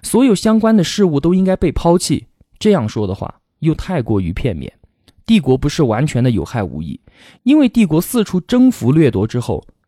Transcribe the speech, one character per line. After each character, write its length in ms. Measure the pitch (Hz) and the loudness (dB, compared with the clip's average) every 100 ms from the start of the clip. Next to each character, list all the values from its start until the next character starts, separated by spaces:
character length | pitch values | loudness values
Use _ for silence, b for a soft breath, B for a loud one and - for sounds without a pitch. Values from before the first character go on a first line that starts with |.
所 220 | - 208 | -2 2
有 100 | 269 | 2
相 260 | 196 220 220 | 2 2 2
关 160 | 220 220 | 4 2
的 80 | |
事 200 | 165 - | 2 0
物 140 | 190 147 | 0 2
都 140 | 165 | 0
应 100 | 185 | 2
该 120 | 190 190 | 0 0
被 160 | 180 | -2
抛 240 | 175 170 180 | 0 2 2
弃。 300 | - 143 - _ _ - | 0 -4 -6 _ _ -4
这 140 | 208 | 0
样 160 | 190 107 | 0 0
说 180 | - 104 | -4 -6
的 80 | |
话， 260 | 98 - - _ _ | -6 -10 -14 _ _
又 140 | 156 | -2
太 280 | 151 - 180 | -2 -4 -6
过 180 | 113 104 | -2 -2
于 120 | 90 | -2
片 220 | - 127 | -4 -4
面。 160 | 82 65 - _ _ _ _ | -6 -10 -16 _ _ _ _
帝 160 | - 226 | 0 2
国 160 | 139 131 | 2 0
不 120 | 147 | 0
是 160 | - | 0
完 220 | 139 110 151 | 0 0 -2
全 160 | 120 | 0
的 80 | 127 | 0
有 120 | 110 | 0
害 180 | 73 117 | -4 -6
无 200 | 92 67 | -6 -8
益， 180 | 80 - _ b b b | -10 -12 _ b b b
因 120 | 240 302 | 0 2
为 120 | 254 | 2
帝 180 | 233 202 | 2 2
国 140 | 156 | 0
四 240 | - 247 | 0 -2
处 160 | 208 185 | -2 -4
征 300 | - 247 254 | 0 2 2
服 200 | - 113 | 2 2
掠 200 | 151 147 | 4 2
夺 160 | 92 - | 2 -2
之 120 | 123 | -4
后， 240 | 120 85 - _ | -4 -6 -8 _